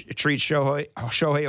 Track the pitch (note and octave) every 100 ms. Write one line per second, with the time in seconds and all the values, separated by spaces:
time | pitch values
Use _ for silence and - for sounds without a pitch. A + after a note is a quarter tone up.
0 | - C3 D3+ D3+ - D3+ C#3 C#3+ - -
1 | A#2 - D#3+ C#3+